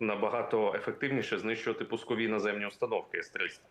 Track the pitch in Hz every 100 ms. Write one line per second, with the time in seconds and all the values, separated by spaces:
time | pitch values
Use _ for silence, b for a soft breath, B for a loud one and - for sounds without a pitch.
0 | 110 101 107 117 101 113 104 101 117 107
1 | 139 135 107 98 107 113 - 110 107 113
2 | - 113 110 107 104 104 104 - 101 104
3 | - 85 82 - 90 - -